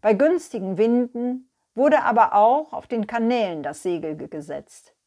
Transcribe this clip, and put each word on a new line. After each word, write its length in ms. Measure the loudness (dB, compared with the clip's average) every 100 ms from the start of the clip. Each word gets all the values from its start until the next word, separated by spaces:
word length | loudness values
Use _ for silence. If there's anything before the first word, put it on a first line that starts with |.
Bei 140 | 2
günstigen 640 | 2 2 2 -4 -8 -6 0
Winden 680 | 2 2 0 -4 -6 -6 -12 _ _ 0
wurde 260 | 2 2
aber 320 | 2 4 4
auch 380 | 6 4 2 -2
auf 160 | -12 -8
den 180 | -6 -4
Kanälen 560 | -2 0 0 -2 -4
das 220 | -8 -8
Segel 320 | -6 -6 -6 -10
ge-, 100 | -10
gesetzt. 720 | -12 -12 -14 -14 -20 _ _